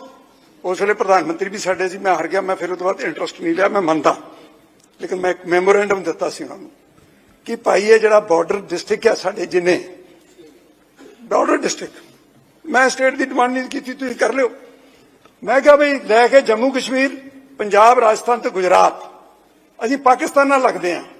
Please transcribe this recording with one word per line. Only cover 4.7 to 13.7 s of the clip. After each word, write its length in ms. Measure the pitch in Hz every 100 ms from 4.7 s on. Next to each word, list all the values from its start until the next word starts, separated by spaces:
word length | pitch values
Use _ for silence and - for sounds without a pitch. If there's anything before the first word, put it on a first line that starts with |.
| _ _ -
ਲੇਕਿਨ 200 | 175 185
ਮੈਂ 100 | 180
ਇੱਕ 160 | 175 175
ਮੈਮੋਰੈਂਡਮ 560 | 175 185 202 202 196
ਦਿੱਤਾ 280 | 165 160 165
ਸੀ 140 | -
ਉਹਨਾਂ 120 | 143 -
ਨੂੰ 120 | - _ _ _ _ _ _ _ -
ਕਿ 100 | 233
ਭਾਈ 280 | - 185
ਇਹ 160 | 208 220
ਜਿਹੜਾ 200 | 214 208
ਬਾਰਡਰ 400 | 214 165 170 202 190
ਡਿਸਟ੍ਰਿਕਟ 360 | 170 - 208 220
ਆ 80 |
ਸਾਡੇ 320 | - 180 208 175
ਜਿੰਨੇ, 320 | 175 175 165 - - - _ _ - 156 _ _ _ _ _ 277 -
ਬਾਰਡਰ 340 | 226 214 302 -
ਡਿਸਟ੍ਰਿਕਟ, 460 | - - - - - _ _ _ _ _
ਮੈਂ 240 | 330 247 262
ਸਟੇਟ 260 | 262 262
ਦੀ 100 | 269
ਡਿਮਾਂਡ 280 | 262 262 247
ਨਹੀਂ 160 | 254
ਕੀਤੀ, 240 | 254